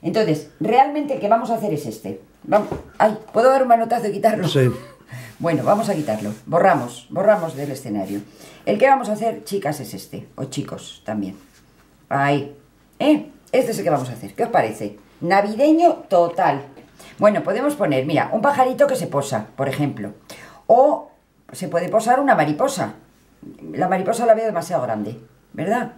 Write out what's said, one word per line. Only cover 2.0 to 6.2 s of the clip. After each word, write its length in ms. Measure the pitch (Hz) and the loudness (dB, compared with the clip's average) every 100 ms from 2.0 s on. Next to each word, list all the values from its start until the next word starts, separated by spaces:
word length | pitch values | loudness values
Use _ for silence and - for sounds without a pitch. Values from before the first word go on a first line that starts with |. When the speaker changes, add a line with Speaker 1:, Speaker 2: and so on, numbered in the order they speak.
| - - - _ | -12 -14 -16 _
Speaker 1:
Vamos. 240 | - 208 - - - - | 0 0 0 -8 -12 0
Ay, 200 | 214 214 - | 0 0 -4
¿puedo 180 | 208 247 | 2 4
dar 120 | 269 | 4
un 60 | 254 | 4
manotazo 380 | 233 226 240 208 | 4 4 -2 -2
y 40 | |
quitarlo? 340 | 202 226 214 175 | 0 0 0 0
Speaker 2:
Sí. 120 | 143 | 2
Speaker 1:
<laughs> 100 | 127 110 - - _ - - - | 2 0 -12 -20 _ -18 -18 -6
Bueno, 220 | 170 156 | -2 0
vamos 240 | - 202 - | 2 2 2
a 60 | |
quitarlo. 380 | 175 147 107 | -2 -2 -4